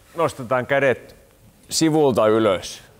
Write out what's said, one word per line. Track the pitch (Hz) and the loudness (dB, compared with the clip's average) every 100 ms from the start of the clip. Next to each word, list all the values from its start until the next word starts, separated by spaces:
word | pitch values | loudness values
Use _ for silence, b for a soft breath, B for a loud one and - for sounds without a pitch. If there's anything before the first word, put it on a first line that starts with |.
| _ 165 | _ -6
nostetaan | 160 - 120 127 120 | -6 -6 -6 -4 -2
kädet | 139 135 113 - - _ _ - _ - | 0 0 0 -6 -20 _ _ -20 _ -10
sivulta | - 160 156 143 120 110 | -2 0 2 2 2 2
ylös. | 110 110 90 - - - _ | 2 2 0 -6 -18 -20 _